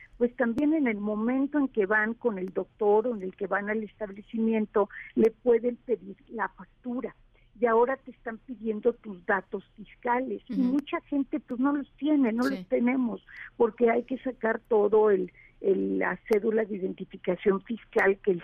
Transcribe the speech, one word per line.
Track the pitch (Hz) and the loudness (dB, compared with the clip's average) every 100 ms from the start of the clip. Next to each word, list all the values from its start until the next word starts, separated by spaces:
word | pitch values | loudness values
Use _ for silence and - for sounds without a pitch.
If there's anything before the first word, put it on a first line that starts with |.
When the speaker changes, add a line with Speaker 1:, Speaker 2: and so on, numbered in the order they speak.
| - - | -16 -4
Speaker 1:
pues, | 240 247 | -2 0
también | 233 226 294 | -2 0 0
en | 320 262 | 2 0
el | 208 | -2
momento | 208 214 220 262 277 294 | -4 -2 -2 0 0 0
en | 262 | -2
que | - 190 | 0 2
van | 214 214 | 2 0
con | 233 240 196 | -2 -4 -4
el | 185 | -6
doctor | 196 185 - 208 208 240 | -6 -8 -2 2 4 2
o | 220 | -2
en | |
el | 185 - | -6 -8
que | 196 | -4
van | 196 202 | -4 -2
al | 220 | -4
establecimiento, | 208 - 208 196 208 226 226 220 214 214 202 - - - | -6 -10 -12 -12 -10 -2 0 0 0 0 0 -2 -6 2
le | 220 | 2
pueden | - 254 233 240 240 | 2 2 2 2 -4
pedir | - 208 185 190 - | -4 -6 -6 -18 -14
la | 226 196 | -6 -6
factura. | - 190 _ 254 240 - - _ _ _ 214 | -8 -20 _ -8 -6 -8 -12 _ _ _ -2
Y | 233 | 2
ahora | 226 240 269 | 4 2 0
te | - | -8
están | 233 240 220 | -16 -14 -14
pidiendo | - 220 226 214 240 | -14 -10 -6 0 0
tus | 240 220 185 180 | -2 -6 -12 -2
datos | 196 - 202 - - | -2 -2 -10 -12 -20
fiscales. | 202 - 247 240 262 202 - | -20 -10 -2 -2 -2 -8 -8
Y | 233 | -2
Speaker 2:
Ujú. | 247 | 0
Speaker 1:
mucha | 277 285 339 | 0 -2 -8
gente, | - 285 269 294 | -4 -4 -2 -6
pues, | - 240 | -8 -2
no | 269 285 | 0 -2
los | 262 - | -6 -6
tiene, | 285 302 240 | 0 2 2
no | 226 | 2
Speaker 2:
Sí. | 254 202 | -2 -4
Speaker 1:
los | 180 | -2
tenemos, | 254 240 262 240 190 - - - - | 0 2 0 -2 -4 -12 -20 -12 0
porque | 233 214 233 | 0 2 2
hay | 233 | 2
que | 240 254 | -2 -6
sacar | 262 247 226 226 - | -6 -4 -2 -2 0
todo | 220 208 214 214 | 2 4 4 4
el, | 190 180 - - - | 4 0 -8 -20 -6
el, | 202 190 190 190 | 0 0 0 0
la | 185 180 - | -2 -4 0
cédula | 214 220 220 208 | 0 2 0 -2
de | 202 | -4
identificación | 190 190 190 190 - 180 208 190 | -6 -8 -12 -12 -4 -2 0 0
fiscal | - 233 - 220 196 196 | -2 -10 -4 0 2 2
que | - | 0
el | 175 | -2